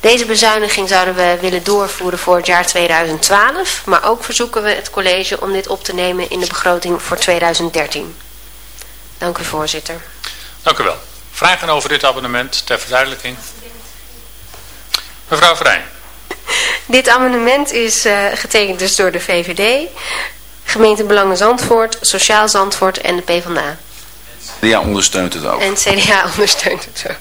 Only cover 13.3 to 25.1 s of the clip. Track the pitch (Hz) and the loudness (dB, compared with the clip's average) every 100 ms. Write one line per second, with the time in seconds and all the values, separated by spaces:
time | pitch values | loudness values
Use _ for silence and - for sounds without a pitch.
13.3 | 123 - - - - - - - - - | -12 -16 -18 -20 -20 -20 -20 -20 -20 -20
14.3 | - - - - - - - - - - | -20 -20 -20 -20 -20 -10 -10 -10 -20 -4
15.3 | 151 170 160 143 90 - - - - - | 4 4 4 2 2 -2 -18 -20 -20 -16
16.3 | - - - - - - 254 269 254 254 | -14 -6 -4 -2 -4 2 2 4 4 2
17.3 | 247 233 277 285 240 226 214 220 202 202 | 2 2 2 0 -2 0 0 0 0 0
18.3 | - - 220 202 185 190 - 190 170 - | -4 0 0 0 -2 -2 2 0 0 -2
19.3 | 180 170 170 208 262 330 - - - - | -2 -2 0 0 0 -2 -10 -10 -8 -8
20.3 | - - - - 214 220 214 208 208 196 | -12 -18 -16 -6 4 4 4 2 4 4
21.3 | 180 208 247 - 226 226 - - 196 - | 4 2 2 2 2 2 0 -2 0 4
22.3 | 214 214 208 196 196 190 185 - 175 175 | 4 4 2 2 2 0 0 -2 -2 0
23.3 | 175 175 165 143 156 - - - - - | -2 0 -4 -4 -8 -14 -18 -18 -20 -20
24.3 | - - - 110 110 - 101 95 | -18 -16 -2 2 2 2 0 0